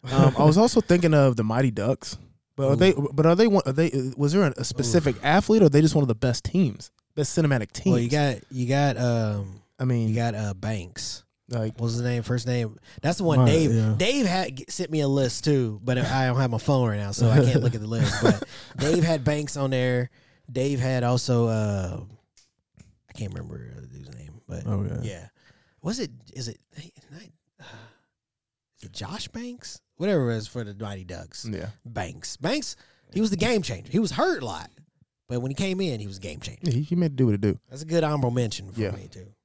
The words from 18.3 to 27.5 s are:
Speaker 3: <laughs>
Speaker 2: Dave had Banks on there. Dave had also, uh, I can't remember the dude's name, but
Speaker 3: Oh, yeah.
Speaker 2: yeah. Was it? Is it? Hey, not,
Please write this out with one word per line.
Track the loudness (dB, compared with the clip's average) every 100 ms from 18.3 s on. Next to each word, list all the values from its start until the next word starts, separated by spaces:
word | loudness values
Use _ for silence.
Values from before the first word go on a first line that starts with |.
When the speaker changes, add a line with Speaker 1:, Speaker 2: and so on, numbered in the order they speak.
| 2 -2 -14
Speaker 3:
<laughs> | -18 -4
Speaker 2:
Dave | 0 2
had | 2 2
Banks | 0 -2 -4 -4
on | -2
there. | 0 0 0 -4 _ _ _ -10
Dave | -4 -2 0
had | 0 0
also, | 0 0 0 2 2
uh, | 0 0 -2 -4 -8 -12 -20 _ _ _ _ _ _ -20 _ _
I |
can't | -12 -10
remember | -10 -12 -14 -16 -18
the | -18
dude's | -20 -20 -20
name, | -20 -20 _
but | -10 -4
Speaker 3:
Oh, | -2
yeah. | -2 -6
Speaker 2:
yeah. | -8 -10 -16 _ _ _ _ _
Was | -8 -6
it? | -8 -12 -20 -12
Is | -12
it? | -12 _ -20
Hey, | -20 _ _
not, | -20 -20 _ _